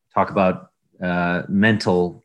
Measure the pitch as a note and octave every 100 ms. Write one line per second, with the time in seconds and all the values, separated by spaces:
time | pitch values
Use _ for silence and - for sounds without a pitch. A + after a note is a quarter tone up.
0 | _ - F#2+ G2+ F#2 F2+ - _ _ _
1 | F2+ F2 F2 F2 - G2 A2 G#2 G#2 F2+
2 | F2 E2